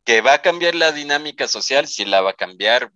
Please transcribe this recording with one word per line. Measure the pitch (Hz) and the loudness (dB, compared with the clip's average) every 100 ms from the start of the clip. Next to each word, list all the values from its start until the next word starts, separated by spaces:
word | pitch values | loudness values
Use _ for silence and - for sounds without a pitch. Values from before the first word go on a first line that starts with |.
| - | 0
que | 117 | 2
va | 120 | 4
a | 147 | 2
cambiar | 185 170 170 | 2 0 -2
la | 170 160 | 2 0
dinámica | 147 147 143 151 139 123 | 0 -4 -4 -4 -8 -6
social, | 110 - 135 156 | -4 0 0 0
sí | - 101 | -6 0
la | 98 | 2
va | 95 | 0
a | |
cambiar, | 95 90 92 104 120 120 | -2 -10 -4 0 0 0